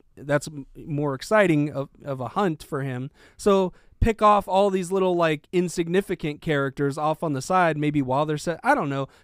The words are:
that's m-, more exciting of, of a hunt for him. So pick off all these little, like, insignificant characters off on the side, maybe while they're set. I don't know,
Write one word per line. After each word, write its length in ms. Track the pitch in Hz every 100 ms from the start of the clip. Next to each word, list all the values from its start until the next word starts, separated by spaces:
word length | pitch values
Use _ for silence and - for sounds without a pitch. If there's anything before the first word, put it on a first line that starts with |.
| _ -
that's 320 | 139 143 160
m-, 200 | 151 135 -
more 400 | 147 143 147 131
exciting 560 | - 214 190 151 147
of, 180 | 139 139 -
of 160 | - 135
a 100 | 120
hunt 340 | 156 180 156
for 180 | - 143
him. 280 | 135 123 135 - - -
So 360 | 208 196 180 - _ _
pick 200 | 226 220
off 260 | 214 208 190
all 220 | 190 202
these 220 | 190 170
little, 240 | 190 185 175
like, 320 | 165 151 -
insignificant 880 | 180 175 185 165 180 202 185 160 143
characters 560 | 165 143 139 135 143 147
off 260 | 151 156
on 80 | 165
the 80 | 135
side, 360 | - 185 170 151
maybe 240 | 147 147
while 240 | 127 135 156
they're 120 | 151
set. 220 | - 160
I 120 | 240 285
don't 140 | 151
know, 180 | 139 135 _